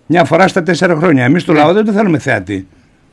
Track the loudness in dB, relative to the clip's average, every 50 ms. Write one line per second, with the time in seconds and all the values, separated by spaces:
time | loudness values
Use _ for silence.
0 | _ -2 0 0 2 2 2 2 2 2 0 -2 -2 -2 -2 0 0 0 0 0
1 | 2 2 2 2 2 2 0 0 0 0 2 2 2 2 2 0 0 0 0 0
2 | 0 0 0 -2 -2 -2 -4 -4 -4 -6 -8 -8 -8 -12 _ _ _ _ _ _
3 | _ _